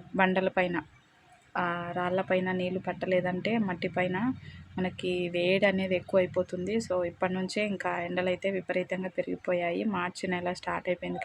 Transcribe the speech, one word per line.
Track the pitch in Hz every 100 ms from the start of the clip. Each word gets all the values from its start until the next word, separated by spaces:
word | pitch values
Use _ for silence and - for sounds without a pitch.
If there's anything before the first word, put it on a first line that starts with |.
| - 180
బండల | 185 185 185
పైన, | 190 180 170 - - _ _ - - _ -
ఆ, | 175 175 175 175
రాళ్ళ | 180 185
పైన | 190 185 185
నీళ్లు | 185 180 185
పట్టలేదంటే | - - 185 180 180 180 208 226
మట్టి | 196 175 185
పైన | 190 180 185 247 262 - - - -
మనకి | 185 - 180 180 175
వేడి | 175 175 190 202
అనేది | 190 190 180
ఎక్కువైపోతుంది. | - 196 180 185 175 180 185 226
So, | - 180
ఇప్పటి | 175 170 185
నుంచే | 185 185 214 208
ఇంకా | 185 180 175
ఎండలు | 175 180 185
అయితే | 180 196
విపరీతంగా | 190 175 185 180 185 185
పెరిగిపోయాయి. | - 180 180 - 180 170 180
మార్చి | 214 185 180 - 185
నెల | 180 180
స్టార్ట్ | 180 180 170 185
అయిపోయింది | 175 180 180